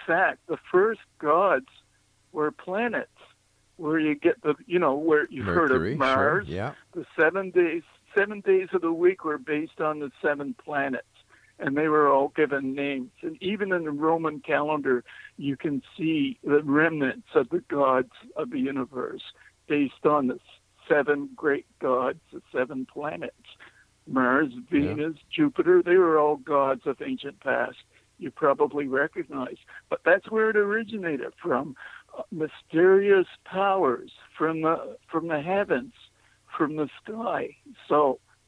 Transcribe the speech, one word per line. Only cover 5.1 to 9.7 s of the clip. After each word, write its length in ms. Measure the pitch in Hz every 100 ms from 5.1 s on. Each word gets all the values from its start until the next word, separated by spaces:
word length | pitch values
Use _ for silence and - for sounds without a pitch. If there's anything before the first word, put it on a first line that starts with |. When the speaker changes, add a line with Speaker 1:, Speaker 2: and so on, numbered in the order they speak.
| 151 -
Speaker 1:
you've 160 | 135 104
heard 240 | 175 151
of 120 | 131
Speaker 2:
Mercury, 100 | 90
sure, 60 | 139
Speaker 1:
Mars. 500 | 135 131 139 156 67
Speaker 2:
yeah. 240 | 90 120 147 _
Speaker 1:
The 140 | 175 147
seven 360 | - 160 190 190
days, 320 | 180 170 165 - _ _ 208
seven 240 | 208 208
days 280 | 196 190 185
of 80 | 190
the 120 | 165
week 320 | 165 180 190
were 140 | 156 139
based 420 | 127 147 160